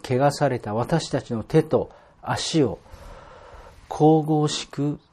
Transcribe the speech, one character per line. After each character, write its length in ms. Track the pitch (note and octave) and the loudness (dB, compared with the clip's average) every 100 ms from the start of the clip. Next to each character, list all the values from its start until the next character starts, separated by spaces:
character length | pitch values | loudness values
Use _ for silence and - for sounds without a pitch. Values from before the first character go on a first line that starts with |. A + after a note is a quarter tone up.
汚 260 | - B2+ C#3+ | -2 2 2
さ 180 | C#3+ C#3+ | 2 -2
れ 120 | A#2+ | -2
た 140 | G#2 | -4
私 340 | A2 B2+ E3 - | -4 0 -2 -2
た 120 | C3+ | -6
ち 120 | - | -6
の 100 | A#2 | -8
手 220 | - D#3+ | 0 0
と 260 | D#3 A#2 - - - _ | 2 0 0 -10 -20 _
足 400 | - A#2+ - E3 | -6 -6 -2 0
を 160 | B2 - - - - - - - - - - - - | 0 -2 -14 -20 -20 -20 -20 -20 -20 -20 -20 -20 -10
神 360 | - D3+ D#3+ | 2 4 4
々 240 | D3+ D#3 D3+ | 2 0 0
し 200 | - - | -4 -8
く 320 | - D3 C#3+ _ | -6 -6 -6 _